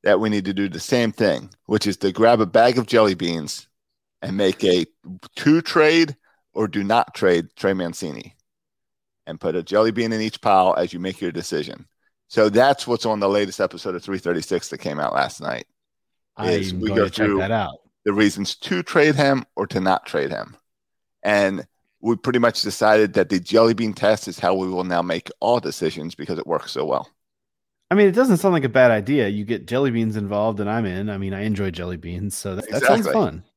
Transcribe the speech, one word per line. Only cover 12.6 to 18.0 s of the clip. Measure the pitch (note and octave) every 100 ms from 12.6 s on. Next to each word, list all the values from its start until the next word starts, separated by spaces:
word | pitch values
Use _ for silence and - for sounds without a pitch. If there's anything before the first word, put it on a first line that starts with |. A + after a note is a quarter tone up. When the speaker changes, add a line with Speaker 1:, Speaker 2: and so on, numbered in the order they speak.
| C3+ C3+ -
Speaker 1:
what's | A#2 A#2
on | G#2+
the | G2
latest | G#2 G2+ -
episode | F#2+ F2 G2+
of | F2
three | - F#2+
thirty-six | F2 E2+ - F2 -
that | -
came | - D2
out | C2+
last | B1+ B1+ -
night. | - B1 - _ _ _ _ _ _ -
Is | F2+ F2 F#2+
Speaker 2:
I'm | F2+
Speaker 1:
we | G#2+
Speaker 2:
going | G#2+
Speaker 1:
go |
Speaker 2:
to | G2+
check | G#2+ G#2+
Speaker 1:
through | G2
Speaker 2:
that | F#2+
out. | A2+ F#2 - _ _